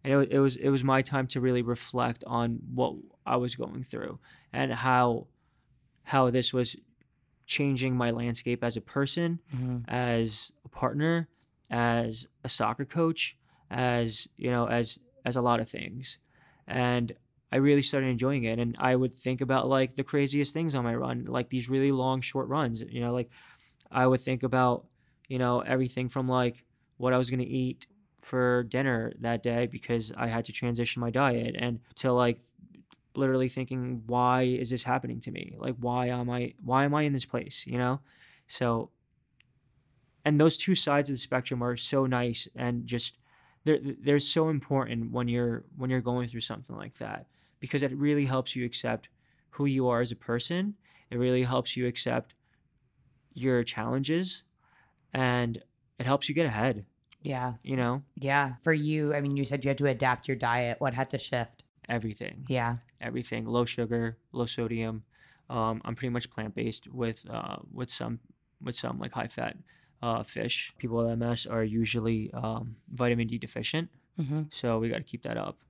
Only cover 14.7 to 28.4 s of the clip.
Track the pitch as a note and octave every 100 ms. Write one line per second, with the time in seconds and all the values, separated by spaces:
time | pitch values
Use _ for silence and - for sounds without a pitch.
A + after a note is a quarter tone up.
14.7 | A#2 A#2 - _ _ B2+ B2 B2 A#2 A#2
15.7 | - - A#2+ C3 - _ _ _ _ -
16.7 | B2+ B2 B2 A#2+ - _ _ _ C3 C#3
17.7 | C#3+ C3 C#3 C3 A#2+ B2+ C#3 A2+ A#2 A#2+
18.7 | A#2 B2+ B2+ B2+ - B2+ B2+ B2+ C3 -
19.7 | C3+ C3 C3 C3+ D3 C#3 C#3+ C#3+ D#3 E3
20.7 | C#3 A#2+ A#2 B2+ B2 A#2+ B2+ A#2+ C3 A#2+
21.7 | C3+ C#3 C3+ C3 C3 B2 C3+ B2+ C#3+ C3+
22.7 | A2+ A#2+ B2 A#2+ B2 A#2+ - - - _
23.7 | _ _ B2+ B2+ B2+ - C3 C3 B2+ B2+
24.7 | A#2+ - _ _ _ _ C3 B2 B2 -
25.7 | C3 B2+ B2+ B2+ C#3 B2+ B2+ B2 A#2+ _
26.7 | _ _ _ B2 B2+ B2 B2+ B2 C3 B2+
27.7 | C3 - _ _ _ - B2+